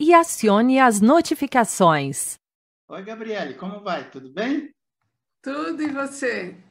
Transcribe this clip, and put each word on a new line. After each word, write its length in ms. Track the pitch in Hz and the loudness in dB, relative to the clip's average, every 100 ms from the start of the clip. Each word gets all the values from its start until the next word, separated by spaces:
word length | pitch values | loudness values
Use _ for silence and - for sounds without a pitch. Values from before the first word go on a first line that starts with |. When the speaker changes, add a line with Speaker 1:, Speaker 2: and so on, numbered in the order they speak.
Speaker 1:
e 140 | 302 | 4
acione 680 | 339 330 - 214 202 247 262 | 4 4 0 2 4 4 4
as 220 | 262 208 | 4 4
notificações. 1300 | 220 320 330 320 277 254 214 - 180 151 139 135 - - _ _ _ _ _ | 4 4 2 -4 -2 0 0 2 4 4 -2 -6 -10 -12 _ _ _ _ _
Speaker 2:
Oi, 140 | 160 | -16
Gabriele, 500 | 196 220 220 208 151 | -14 -14 -8 -6 -8
como 300 | 127 185 208 | -10 -12 -10
vai? 260 | 202 160 127 | -8 -8 -8
Tudo 240 | 139 131 | -18 -14
bem? 380 | 147 240 294 - _ _ _ _ _ _ _ | -6 -4 -4 -6 _ _ _ _ _ _ _
Speaker 3:
Tudo, 400 | 262 285 330 302 | -10 -8 -6 -4
e 80 | 302 | -6
você? 680 | 269 269 - 254 208 180 - _ | -4 -8 -6 -6 -4 -10 -14 _